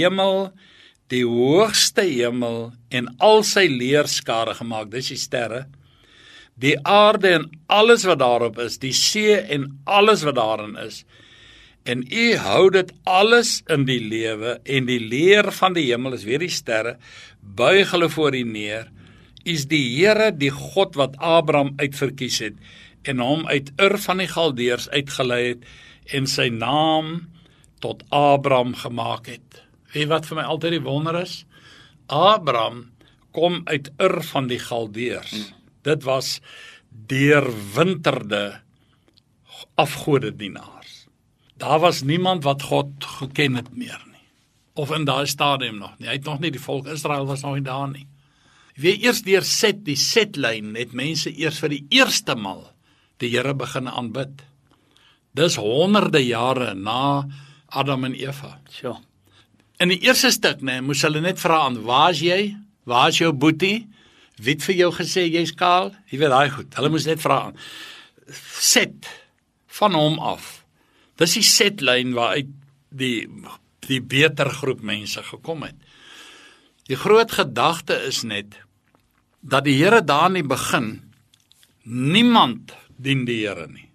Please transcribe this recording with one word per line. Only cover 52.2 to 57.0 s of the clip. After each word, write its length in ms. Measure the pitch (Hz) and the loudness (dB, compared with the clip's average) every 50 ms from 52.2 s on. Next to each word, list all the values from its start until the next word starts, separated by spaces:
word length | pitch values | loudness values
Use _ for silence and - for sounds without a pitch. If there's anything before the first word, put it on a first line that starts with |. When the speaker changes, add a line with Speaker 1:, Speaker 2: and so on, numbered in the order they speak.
| - - 143 120 | -4 -4 -6 -6
Speaker 1:
maal 300 | 104 98 92 82 - - _ _ _ _ _ _ _ _ _ _ | -6 -8 -10 -10 -14 -20 _ _ _ _ _ _ _ _ _ _
die 80 | 127 120 117 | -6 -2 -2
Here 180 | 120 123 135 143 | -2 0 -2 -4
begin 360 | 135 127 - - 139 131 127 | -4 -6 -6 -6 -8 -8 -6
aanbid. 500 | 117 123 123 117 107 135 135 139 - - - _ _ _ _ _ _ _ _ _ _ _ _ _ _ _ _ _ _ - | -8 -8 -8 -6 -8 -8 -8 -10 -12 -18 -20 _ _ _ _ _ _ _ _ _ _ _ _ _ _ _ _ _ _ 0
Dis 220 | 156 170 - - | 0 0 0 0
honderde 600 | 107 104 117 139 170 196 208 214 190 175 - 156 135 | -2 0 2 2 4 4 4 4 4 4 2 2 2
jare 480 | 120 117 110 120 127 131 127 123 113 101 | 2 0 0 0 0 0 0 -2 -4 -6
na 540 | 95 95 104 113 127 | -6 -6 -4 -2 0